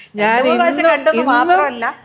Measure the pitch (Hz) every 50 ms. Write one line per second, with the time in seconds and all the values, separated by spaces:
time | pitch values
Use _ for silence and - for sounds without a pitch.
0 | - - - 208 208 214 226 247 262 254 - 240 349 339 285 294 330 330 311 285
1 | 269 - 220 226 254 269 247 240 254 349 359 370 302 277 247 233 226 247 - -